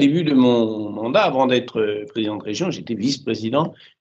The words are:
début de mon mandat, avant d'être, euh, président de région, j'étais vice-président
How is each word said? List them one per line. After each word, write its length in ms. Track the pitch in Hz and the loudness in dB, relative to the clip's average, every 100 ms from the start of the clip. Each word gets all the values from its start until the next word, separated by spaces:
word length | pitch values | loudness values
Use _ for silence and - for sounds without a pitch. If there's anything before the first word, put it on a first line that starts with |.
| 143 | 4
début 160 | 160 | 2
de 120 | 160 | 2
mon 560 | 135 123 120 110 110 104 | 4 4 4 2 -2 -6
mandat, 320 | 104 117 165 | -6 0 2
avant 240 | 190 135 127 | 2 2 2
d'être, 340 | 127 123 117 | 2 0 -2
euh, 240 | 104 104 | -2 -2
président 320 | 104 113 107 104 | -6 -4 -4 -4
de 80 | |
région, 260 | 107 104 180 | -6 -4 -4
j'étais 240 | 92 78 110 120 | -4 -6 -4 -2
vice-président 680 | 139 - 110 110 135 160 - - _ | -2 -4 -4 -2 0 -2 -4 -20 _